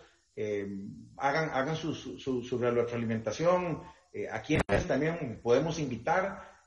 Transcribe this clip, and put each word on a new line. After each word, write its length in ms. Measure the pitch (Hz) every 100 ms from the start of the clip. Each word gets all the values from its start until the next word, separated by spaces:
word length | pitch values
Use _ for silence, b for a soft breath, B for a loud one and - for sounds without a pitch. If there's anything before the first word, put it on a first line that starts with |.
| B B _
eh, 320 | - 107 101 101 98 104 - - -
hagan, 320 | 139 151 156
hagan 260 | 127 143 156
su, 180 | 165
su, 240 | 113 - -
su, 240 | - 127
su 160 | 117 120
retroalimentación, 1200 | 120 120 117 120 117 113 113 107 170 180 175 139 B B _
eh, 160 | 104 101
a 100 | 110
quienes 460 | - 151 - 196 -
también 520 | 131 156 170 131 98
podemos 360 | 117 127 160 160
invitar 640 | 139 110 160 185 196 - B B